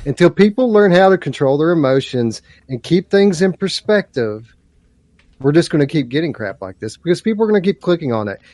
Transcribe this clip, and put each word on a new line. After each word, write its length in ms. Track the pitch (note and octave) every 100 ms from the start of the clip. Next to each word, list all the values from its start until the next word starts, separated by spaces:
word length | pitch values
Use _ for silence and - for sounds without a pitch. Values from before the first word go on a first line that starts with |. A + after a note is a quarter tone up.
| C#3+
Until 240 | C3+ F3
people 420 | - G#3 G#3 B3+
learn 200 | G#3+ G#3
how 180 | F3 F#3+
to 80 | F3+
control 400 | - C3 C#3 C#3+
their 140 | D#3+
emotions 680 | E3+ C3+ C3+ - B2+ A#2 G#2+ - _ -
and 120 | B2+
keep 280 | - F3 F#3+
things 320 | G3 G3+ E3
in 120 | F#3+
perspective, 1040 | - F#3+ - - G#3 F#3+ - A2+ G#2+ A#2 _ _ _ _ _ _ _ _ -
we're 120 | C3+
just 180 | D3+ D#3+
gonna 160 | D#3 C#3
keep 240 | D#3+ A#2+
getting 240 | C3+ E3
crap 280 | - G#2 F#2+
like 180 | F#2+ F#2+
this 180 | - -
because 240 | E3+ F3
people 220 | A3 G#3+
are 40 | A3
gonna 140 | G#3
keep 200 | F3+ F#3+
clicking 320 | - F3 D3
on 140 | A2+ G#2
it. 100 | G2 _